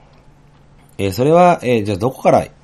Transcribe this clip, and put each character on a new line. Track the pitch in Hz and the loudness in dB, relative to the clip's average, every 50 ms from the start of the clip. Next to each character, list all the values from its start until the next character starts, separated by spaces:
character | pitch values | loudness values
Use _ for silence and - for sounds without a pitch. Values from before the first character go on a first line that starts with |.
| _ _ _ _ _ - _ _ _ _ _ _ _ _ _ - _ _ _ | _ _ _ _ _ -20 _ _ _ _ _ _ _ _ _ -20 _ _ _
え | - 98 | -6 -6
ー、 | 98 | -6
そ | 92 113 127 | -4 -2 0
れ | 143 | 2
は、 | 160 175 180 180 170 - - | 4 4 4 4 2 0 -2
え | 123 123 | -2 -2
ー、 | 113 101 | -2 -2
じ | 101 | -4
ゃ | 104 | -4
あ | |
ど | 87 104 131 | -4 -4 -6
こ | 127 - | -6 -2
か | - - | 0 0
ら | - 110 82 - - _ | 2 2 0 -4 -14 _